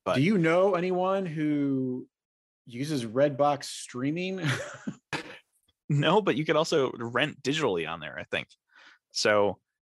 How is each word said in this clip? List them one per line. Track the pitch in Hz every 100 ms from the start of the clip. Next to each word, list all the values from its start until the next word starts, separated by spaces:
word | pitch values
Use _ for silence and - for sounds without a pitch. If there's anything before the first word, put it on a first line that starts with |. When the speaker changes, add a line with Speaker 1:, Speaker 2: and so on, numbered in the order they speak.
Speaker 1:
But | 95 113
Speaker 2:
Do |
you | 160 208
know | 165 175 196 175
anyone | 185 180 185 196 180
who | 156 151 147 143 135 131 127 - _ _ _ _ _ -
uses | 120 147 147 113
Redbox | 117 147 135 143 139 -
streaming? | - - 123 139 165 185 190 156
<laughs> | 120 - - - - - - - - _ _ _ _ -
Speaker 1:
No, | 147 151 202
but | 190 151
you |
could | 156 151
also | 160 165 131 -
rent | 117 120 147 -
digitally | 127 156 135 87 80
on | 82
there, | 76 69
I | 87
think. | 85 - - _ - - - _
So, | - 113 104 101 95 _ _ _